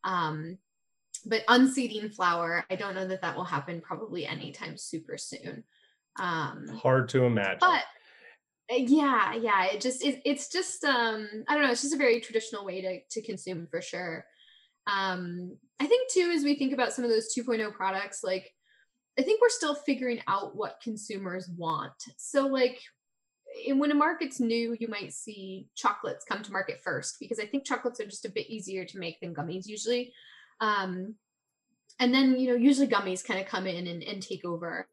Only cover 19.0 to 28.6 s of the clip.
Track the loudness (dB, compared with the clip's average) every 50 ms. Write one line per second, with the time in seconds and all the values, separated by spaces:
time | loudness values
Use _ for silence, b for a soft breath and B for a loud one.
19 | _ _ _ 0 2 4 6 6 6 6 6 2 0 -2 -2 -2 0 -2 0 0
20 | 0 -2 -2 -2 -2 -2 -2 -2 -2 -6 -6 -6 -6 -6 -6 -8 -8 -8 -8 -8
21 | -8 -10 -10 -8 -6 -6 -6 -8 -8 -10 -10 -6 -4 -2 -2 -2 -4 -8 -12 _
22 | -18 -18 -16 -16 -14 0 2 2 2 4 2 2 2 2 0 -4 -18 -20 _ _
23 | _ _ _ _ _ _ _ _ _ -18 -16 -8 -2 0 2 4 4 4 6 6
24 | 4 4 4 0 -4 -6 -2 0 2 2 2 2 2 0 -2 -4 -4 -6 -4 -6
25 | -8 -8 -10 -12 -12 -12 -12 -12 -12 -10 -10 -12 -14 _ _ -2 -2 -2 -2 0
26 | -6 -6 -6 -8 -6 -6 -6 -6 -6 -6 -4 -4 -4 -4 -6 -6 -6 -4 -4 -4
27 | -4 -8 -10 -10 -8 -8 -6 -6 -4 -2 -2 -4 -2 -2 -4 -2 -2 -4 -4 -4
28 | -8 -8 -8 -10 -10 -6 -4 -4 -6 -4 -8 -10